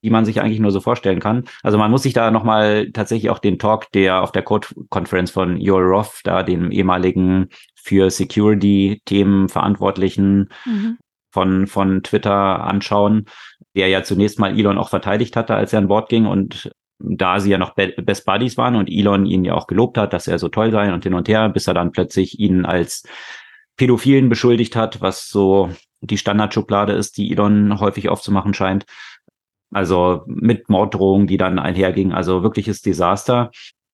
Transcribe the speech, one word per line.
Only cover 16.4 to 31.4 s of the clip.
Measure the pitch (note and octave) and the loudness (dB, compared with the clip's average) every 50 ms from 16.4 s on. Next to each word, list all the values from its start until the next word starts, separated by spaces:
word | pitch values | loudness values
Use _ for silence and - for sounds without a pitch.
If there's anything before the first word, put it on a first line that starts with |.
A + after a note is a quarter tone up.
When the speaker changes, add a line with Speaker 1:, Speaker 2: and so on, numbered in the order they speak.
| F#2+ - - - - - - _ _ _ _ _ - | -2 -2 -6 -12 -16 -16 -18 _ _ _ _ _ -8
Speaker 1:
da | - F#2+ - G2 F2+ F2+ G2+ | -8 -4 -2 0 0 0 0
sie | F#2+ G2+ | 2 0
ja | G2 | 0
noch | F2+ F2+ - | 0 -2 -4
Be-, | - - G2 F#2 - - F2 | -2 -2 -2 -2 -2 -4 -4
Best | G#2+ G2 - - | -4 -4 -2 -2
Buddies | - F#2+ G#2 B2 B2 - - | -2 -2 0 -2 -2 -2 -2
waren | A#2+ B2 B2 | -2 0 0
und | A2 F#2+ - | 0 0 0
Elon | - G#2 G2+ G#2 G2+ G2 G2 | 0 0 2 2 2 2 2
ihn | F2+ F2+ F#2 F2+ | 2 0 0 0
ja | F2 E2+ | 0 -2
auch | E2+ - | -2 -2
gelobt | - F2+ G2+ A#2+ C3 - | -2 0 0 0 2 2
hat, | A#2 G#2 F#2+ - | -2 -2 -2 -2
dass | F2 - - | -4 -4 -4
er | E2+ E2 | -4 -2
so | F2 E2 | -2 -4
toll | - A2 A2 A2+ | -2 0 0 2
sei | A2 G#2 G#2 G2+ F2+ | 2 2 0 0 -2
und | F2 - | -2 -2
hin | F#2+ F#2 | -2 -2
und | F2+ - - | -2 0 0
her, | G#2+ A2 A2 G#2+ | 2 2 2 2
bis | - - - | 0 -2 -2
er | - F2 | 0 0
dann | F2 F2 E2+ - | 0 0 -2 -2
plötzlich | - F2+ - - F#2+ F#2+ - - - | -2 -4 -2 0 -2 -2 -2 -2 -2
ihn | G#2 G2 F#2 F#2 F2+ | 0 2 2 2 2
als | E2+ F2 F2+ E2+ E2 - - - - - - - - - - - - - - _ _ _ - | 0 0 0 -2 -2 -6 -12 -16 -18 -20 -20 -20 -20 -20 -20 -20 -20 -20 -20 _ _ _ 0
Pädophilen | C3 B2 B2 A2+ - C3+ C#3 C3+ C3 B2 | 2 2 2 2 4 4 4 4 4 4
beschuldigt | A#2 - - A#2+ A#2+ A2+ A2+ - - | 2 2 4 2 4 4 2 -2 -2
hat, | A#2 A2 A2 - - | -2 -2 -2 -4 -4
was | - F#2+ F#2 - - - | -4 -4 -4 -4 -10 -4
so | - G2+ G2 F#2+ F#2+ G2 F#2 F2 E2+ - _ _ _ _ - | 0 2 2 4 4 4 2 0 -4 -10 _ _ _ _ -8
die | - A2 G2+ | -6 -6 -4
Standardschublade | - G#2 G2+ G#2 G#2+ G2+ - A2+ G2+ - G#2 G2+ G#2 G2+ G2+ | -2 -2 0 0 0 0 -2 -4 -2 0 0 0 0 0 -2
ist, | F#2 G#2 - - | -2 -4 -6 -6
die | - G2+ - - | -6 -4 -4 -2
Elon | - G#2 G#2 G#2 G#2 G#2 G#2 G#2 G2+ | 0 2 2 4 4 4 2 2 0
häufig | G#2+ G2+ G2+ G#2 G2+ - | 0 -2 -2 -2 -2 -2
aufzumachen | - - - - G2+ F#2+ - G#2 G2 | -4 -4 -2 -2 -2 -2 0 -2 -2
scheint. | - G2 F#2 F#2+ G2 - - - - - - - - _ _ _ _ _ _ _ _ _ _ - | -2 -2 -2 -2 -2 -6 -8 -16 -20 -20 -20 -20 -20 _ _ _ _ _ _ _ _ _ _ -4
Also | G2 F#2+ E2 F#2 F2+ F2+ F2+ F2+ D#2+ - | -4 -2 0 2 2 2 2 0 -2 -4
mit | - - - D#2+ A#2 A#2 - - - | -8 -8 -2 0 0 0 0 0 0
Morddrohungen, | G2+ F#2 G#2+ G2+ - F2+ F#2+ G2 F#2+ G2+ G2+ | 0 0 0 0 0 0 2 2 4 4 2
die | D#2+ F#2+ | 2 2
dann | F#2 | 0